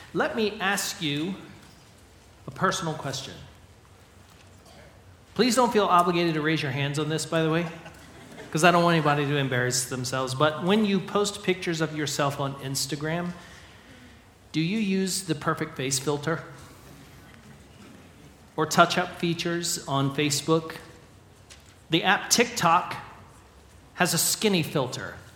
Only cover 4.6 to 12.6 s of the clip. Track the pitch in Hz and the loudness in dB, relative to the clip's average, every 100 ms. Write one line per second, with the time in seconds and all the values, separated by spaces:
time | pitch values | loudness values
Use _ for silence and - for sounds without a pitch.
4.6 | - - - - - - - - 247 247 | -20 -20 -20 -20 -20 -20 -6 0 2 4
5.6 | 240 214 185 180 180 170 170 156 151 156 | 4 4 4 4 4 2 2 0 0 0
6.6 | 147 139 139 147 151 156 - 165 160 165 | -2 -2 -2 -2 -2 -2 -2 0 2 0
7.6 | 165 - - - - - - - - 160 | -2 -8 -16 -18 -20 -20 -20 -18 -6 4
8.6 | 175 175 170 165 147 143 143 143 135 123 | 6 6 6 4 4 2 2 0 0 0
9.6 | 123 123 - 127 127 131 131 127 151 151 | 0 0 -2 -4 -4 -2 -2 2 2 2
10.6 | 175 214 208 190 - 208 202 - - 180 | 2 2 4 0 0 0 0 -2 -2 -2
11.6 | 180 160 156 151 139 - 143 139 135 139 | -2 -2 -2 -2 -2 0 0 0 -4 -6